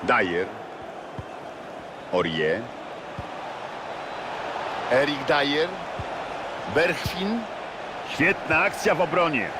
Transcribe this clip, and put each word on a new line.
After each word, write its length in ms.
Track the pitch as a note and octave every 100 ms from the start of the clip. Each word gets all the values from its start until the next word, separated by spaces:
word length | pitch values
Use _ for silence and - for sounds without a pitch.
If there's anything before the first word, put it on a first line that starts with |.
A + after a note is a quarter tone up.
Dyer. 440 | - B2 G2 F2 F#2+ - - - - - - - - - - - - - - - -
Aurier. 480 | F2+ E2+ D#2+ D#2 F2 A#2+ - - - - - - - - - - - - - - - - - - - - - -
Eric 280 | B2+ C#3+ C#3+ C3+
Dyer. 420 | D3+ C#3+ D3 E3+ F#3 - - - - - - - - - A#2
Bergwijn. 640 | E3+ E3 - F3+ F#3+ A#3 A3+ - - - - - -
Świetna 500 | - D#3+ E3 - D#3+
akcja 360 | F#3+ - G#3+ E3
w 60 |
obronie. 480 | F3 E3+ E3+ C#3 F2+ C#2+